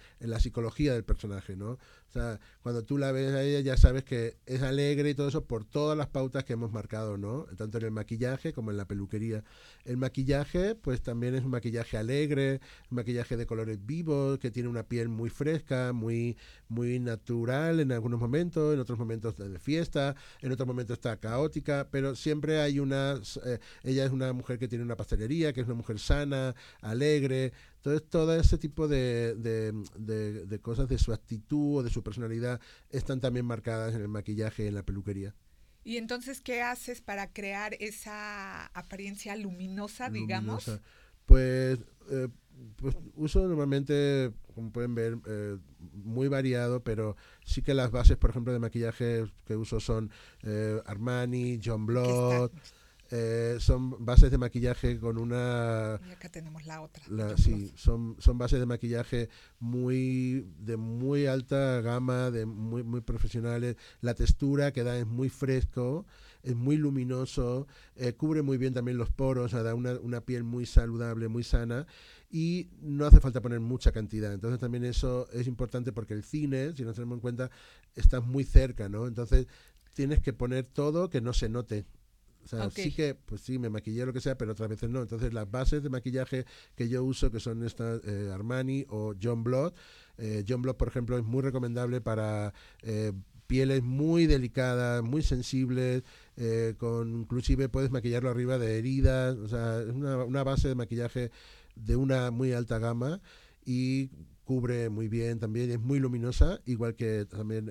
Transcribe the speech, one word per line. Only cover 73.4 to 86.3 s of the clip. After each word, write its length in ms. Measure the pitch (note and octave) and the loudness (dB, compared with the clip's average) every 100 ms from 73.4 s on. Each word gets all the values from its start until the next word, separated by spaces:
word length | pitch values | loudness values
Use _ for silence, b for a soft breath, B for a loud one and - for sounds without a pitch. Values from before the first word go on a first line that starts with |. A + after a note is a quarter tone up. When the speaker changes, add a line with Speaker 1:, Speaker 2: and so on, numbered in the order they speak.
Speaker 1:
poner 200 | A#2+ A#2 | -2 -2
mucha 320 | A2+ B2+ - | -2 0 2
cantidad. 400 | A2+ G#2+ A2 G#2 | 0 -2 -4 -4
Entonces 260 | G2+ A2+ B2+ | -4 -4 -4
también 240 | B2 A#2+ | -4 -4
eso 460 | B2 A#2 B2+ B2 B2 | -4 -2 0 -2 -4
es 160 | A#2 B2 | -4 -4
importante 460 | A#2 B2 B2 B2 | -4 -6 -6 -6
porque 200 | A2+ G#2+ | -8 -8
el 120 | G#2+ - | -8 -8
cine, 480 | D3+ C#3+ C3+ C#3 C#3+ | -6 -2 -2 -4 -6
si 80 | |
no 100 | A2+ | -8
tenemos 220 | A2 A#2+ A#2+ | -6 -8 -6
en 60 | |
cuenta, 300 | B2 A#2+ B2+ B B B B - | -6 -4 -6 B B B B 8
está 240 | - B2+ | 8 8
muy 240 | A#2+ C3+ | 2 0
cerca, 460 | C3+ C3+ C3 A#2+ G2 | 6 8 8 2 -6
¿no? 180 | G#2 B2 | -4 -4
Entonces 400 | A2+ A#2 B2+ B2 B B B - | -4 4 4 4 B B B -12
tienes 260 | - C#3 D3 | -4 0 2
que 140 | - | 2
poner 320 | - B2 B2+ B2+ | 0 -2 -4 -4
todo 440 | - D3 E3 F#3 | -2 -2 0 -2
que 120 | C#3 | -2
no 100 | A#2 | -2
se 160 | B2+ - | 0 0
note. 380 | A#2 A2+ G#2 - - _ _ _ _ - | -2 -4 -6 -8 -14 _ _ _ _ -10
O 40 | |
sea, 180 | A2+ - | -6 -4
Speaker 2:
Ok. 60 | - | -4
Speaker 1:
sí 160 | E3 | -4
que, 200 | C#3+ D3 | 0 -2
pues 280 | C3+ - G2+ | -4 -8 -10
sí, 180 | - B2+ | -6 -4
me 100 | A#2 | -4
maquillé, 360 | G#2+ A2 A2 C3 | -4 -6 -4 -4
lo 80 | |
que 80 | B2 | -4
sea, 160 | C3+ C3 | -4 -4
pero 160 | A2 | -4
otras 160 | G#2+ A2 | -4 -6
veces 200 | G#2+ A#2 | -4 -4
no. 120 | B2+ | -4
Entonces, 320 | A2+ A2+ A#2 | -6 -4 -2
las 180 | A2+ G2+ | -2 -6
bases 320 | B2+ C3 D3+ | -2 0 0
de 60 | C#3+ | 0
maquillaje 560 | B2+ B2+ B2+ B2+ | -4 -4 -4 -4